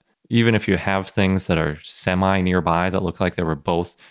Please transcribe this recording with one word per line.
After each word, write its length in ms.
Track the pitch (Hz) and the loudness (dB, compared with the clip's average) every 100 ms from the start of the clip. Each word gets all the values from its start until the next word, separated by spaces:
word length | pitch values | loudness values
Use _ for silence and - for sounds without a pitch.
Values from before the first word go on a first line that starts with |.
| _ _ - | _ _ -2
even 260 | 117 117 107 | 2 4 2
if 120 | - | 2
you 100 | 92 | 0
have 300 | - 95 92 | 0 -2 -2
things 400 | - 95 95 - | 0 2 2 0
that 100 | 82 | 0
are 220 | 78 76 | 0 -4
semi 580 | - - - 92 95 95 | -10 -6 -2 0 2 2
nearby 480 | 92 90 82 82 90 | 2 0 2 0 0
that 140 | 95 | -2
look 160 | 92 - | -4 -2
like 160 | 90 - | -4 -2
they 80 | |
were 120 | 82 76 | -4 -4
both 400 | 80 85 87 - - | -2 -2 -2 -8 -20